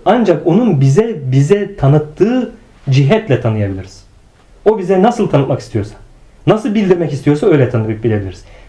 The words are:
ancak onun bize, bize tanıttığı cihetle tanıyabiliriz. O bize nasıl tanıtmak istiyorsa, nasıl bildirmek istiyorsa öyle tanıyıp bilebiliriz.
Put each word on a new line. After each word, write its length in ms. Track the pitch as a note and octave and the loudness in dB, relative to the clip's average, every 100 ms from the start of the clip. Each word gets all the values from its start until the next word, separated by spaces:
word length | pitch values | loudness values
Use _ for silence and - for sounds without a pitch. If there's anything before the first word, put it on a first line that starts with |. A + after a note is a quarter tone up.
ancak 420 | F3 B3 F#3+ D3+ F3 | 0 2 2 0 2
onun 340 | F#3+ A#3+ C#3+ | 2 2 2
bize, 360 | C3+ D3+ A#3 F3 C3 | 2 2 0 -4 -2
bize 440 | C3+ D3 G3+ G3 - | 0 2 0 -2 -2
tanıttığı 760 | C#3 D3+ - - G3+ B3+ A3 - - - - | 2 2 0 -2 0 0 -4 -10 -20 -12 -2
cihetle 500 | C3+ C#3 G#3+ - B2 | 0 2 0 0 -2
tanıyabiliriz. 640 | A2+ G#2+ G2+ F#2+ - - - - _ _ _ - | 0 -2 -4 -6 -12 -20 -20 -20 _ _ _ -4
O 140 | G3+ G#3+ | -2 0
bize 240 | F3 F#3 | 0 2
nasıl 260 | A3 A3+ G3+ | 2 0 0
tanıtmak 320 | C#3 C3+ B2+ | 0 0 -4
istiyorsa, 340 | - A2 G2+ - - - - - D3+ | -4 -6 -6 -12 -20 -20 -20 -6 0
nasıl 280 | G#3+ B3 | 0 0
bildirmek 380 | G#3 F#3 F3 D#3+ | -2 2 0 0
istiyorsa 340 | C3+ D3 D3 G3+ | -2 0 0 2
öyle 240 | D3+ A#2+ | 2 2
tanıyıp 340 | A2+ A2 A2 | -2 -4 -4
bilebiliriz. 400 | A#2+ G#2 F#2+ - - - | -2 -4 -6 -14 -20 -20